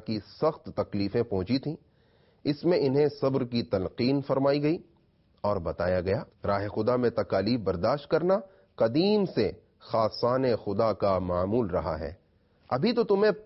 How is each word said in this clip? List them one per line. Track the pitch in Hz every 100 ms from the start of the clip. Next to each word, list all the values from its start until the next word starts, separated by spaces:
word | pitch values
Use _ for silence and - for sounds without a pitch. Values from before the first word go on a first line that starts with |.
| -
کی | 110 - -
سخت | 156 156 - 90
تکلیفیں | 101 104 101 120
پہنچی | 117 95 90 131
تھیں۔ | 143 160 - _ _ _ _ _
اس | - 143
میں | 160 180 139
انہیں | 135 147 143
صبر | 135 135
کی | 120 120 -
تلقین | 95 90 - 123 139 139
فرمائی | 135 139 147
گئی | 147 175 - _ _ _ _ _
اور | 104 101 85
بتایا | 82 90 92
گیا، | 90 107 - _ 98
راہ | 101 104
خدا | 107 110 127
میں | 120
تکالیف | - 101 98 101 123
برداشت | 95 90 92 147 -
کرنا | 160 175 196 - - _ -
قدیم | 113 131 196 214 190
سے | - 98 92 _ _
خاصان | - 110 107 - 120 127 131 107
خدا | - 101 113 98
کا | 98 95 92
معمول | 90 95 117 107
رہا | - - 78
ہے، | 78 87 _ _ _ _ _
ابھی | 131 190
تو | 240
تمہیں | 208 196 214 208